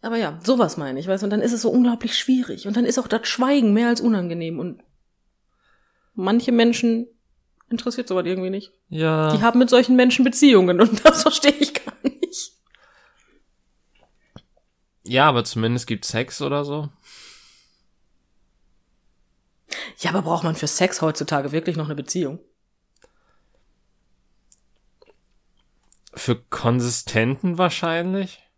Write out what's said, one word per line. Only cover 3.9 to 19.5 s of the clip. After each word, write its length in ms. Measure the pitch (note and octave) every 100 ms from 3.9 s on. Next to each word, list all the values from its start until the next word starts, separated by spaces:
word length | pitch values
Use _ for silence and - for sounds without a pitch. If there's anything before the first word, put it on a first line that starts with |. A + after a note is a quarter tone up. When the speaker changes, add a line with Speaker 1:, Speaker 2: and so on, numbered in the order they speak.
| A#3+
Speaker 1:
unangenehm. 580 | A#3 G#3+ F3 E3+ E3 E3
Und 240 | F3+ - _ _ _ _ _ _ _ _ _ _ _ _ _
manche 380 | - F#3 A3+ A#3+
Menschen 560 | A#3+ A#3 A#3 A#3+ A3+ A#3+ _ _ _ _ _ _
interessiert 380 | A#3+ - A#3+ A#3+
sowas 180 | F#3 F3
irgendwie 240 | F#3 F#3
nicht. 220 | F#3+ - _ _
Speaker 2:
Ja. 460 | D#3 D#3+ D#3 D#3 D3+
Speaker 1:
Die 60 |
haben 180 | A#3 B3
mit 100 | B3+
solchen 260 | B3+ B3 B3+
Menschen 280 | B3 B3
Beziehungen 560 | C4 A#3+ D4 A3 F#3 F3+
und 240 | A3+ G#3 D#4
<laughs> 0 |
das 180 | D#4
verstehe 320 | D#4+ - C#4+ D4
ich 140 | -
gar 220 | - - -
nicht. 500 | C4+ - F4 - - _ _ _ _ _ _ _ _ _ _ _ _ _ _ _ _ _ _ - _ _ _ _ _ _
Speaker 2:
Ja, 240 | - B2+ D3+
aber 160 | B2
zumindest 440 | A2+ - A2+ B2 -
gibt's 220 | A2 -
Sex 320 | A#2 B2+ -
oder 220 | C#3 C#3+
so. 260 | C#3+ D3 D3+ _ _ - - - - _ _ _ _ _ _ _ _ _ _ _ _ _ _ _ _ _ _ _ _